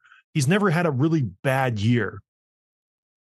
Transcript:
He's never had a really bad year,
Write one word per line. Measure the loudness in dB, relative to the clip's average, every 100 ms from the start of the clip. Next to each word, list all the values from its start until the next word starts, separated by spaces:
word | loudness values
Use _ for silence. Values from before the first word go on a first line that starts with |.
| _ -20 _
He's | -2 0
never | 2 2
had | 0 0
a |
really | 0 0 0
bad | -2 -4 -2 0 0 0
year, | 0 0 0 -8 -20 _ _ _ _ _ _ _ _ _